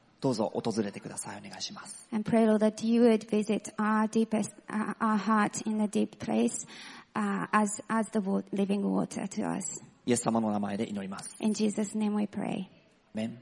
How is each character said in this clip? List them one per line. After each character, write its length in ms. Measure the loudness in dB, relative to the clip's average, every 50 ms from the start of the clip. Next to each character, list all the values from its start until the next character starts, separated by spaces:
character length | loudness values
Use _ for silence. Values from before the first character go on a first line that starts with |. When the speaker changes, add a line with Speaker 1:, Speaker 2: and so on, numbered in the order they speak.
| _ _ _ _
Speaker 1:
ど 100 | -2 0
う 40 | 0
ぞ 180 | 0 -2 -2 -2
訪 280 | -2 -4 -2 -2 -2
れ 100 | -2 -4
て 80 | -6 -10
く 80 | -12 -10
だ 100 | -10 -10
さ 160 | -10 -10 -12
い。 80 | -12 -14
お 40 | -14
願 100 | -12 -12
い 40 |
し 100 | -12 -12
ま 140 | -12 -14 -14
す。 200 | -16 -16 -18 -12 -6
Speaker 2:
And 180 | -4 -4 0 4
pray, 160 | 4 6 6
Lord, 120 | 6 6 4
that 280 | 4 2 2 0 0
you 160 | 2 6 8
would 260 | 8 8 6 6 2 0
visit 460 | 0 0 2 0 -2 -2 -4 -6 -4
our 320 | -2 0 2 4 2 2 2
deepest, 420 | 2 2 2 2 2 0 -2 -4 -8 -14 -12 -6
uh, 260 | -4 -4 -2 -4 -2 0
our 180 | 0 2 2 2
heart 440 | 2 2 4 4 4 2 0 -4 -4 -2
in 100 | 0 0
the 60 | 0
deep 340 | 2 2 0 0 0 -2 -8
place, 480 | -6 -2 0 2 2 2 0 -4 -8 -12 -14 -16 -16 -16 -18 -18 -20 _ -4
uh, 320 | -2 -2 -2 -2 -2 -2 0
as, 300 | 2 2 2 2 0 -6 -4 -2
as 220 | 0 0 0 0
the 80 | -2 -2
wa-, 220 | 0 0 0 0 -2 -2
living 300 | 0 0 0 2 2 0
water 440 | 0 2 2 0 0 -2 -4 -6 -6 -4
to 180 | -4 -4 -4 -2
us. 320 | -4 -4 -6 -6 -8 -10 -12 -18 -20 _ _
Speaker 1:
イ 60 | 0
エ 40 | 0
ス 60 | 2
様 180 | 2 2 0 2
の 100 | 2 0
名 80 | 0 0
前 160 | -2 -2 -4
で 120 | -4 -4 -4
祈 120 | -4 -6
り 80 | -6 -8
ま 100 | -8 -10
す。 140 | -12 -14 -8 -4
Speaker 2:
In 120 | -2 -2
Jesus' 440 | 0 2 0 0 0 -2 -4 -4 -4
name 200 | -2 -2 0 0
we 100 | -2 -2
pray. 380 | -4 -4 -6 -4 -4 -4 -6 -6
Speaker 1:
ア 20 | -10 -14 -20 _ _ _ _ _ _ -8
メ 120 | -6 -6
ン。 120 | -6 -8 -12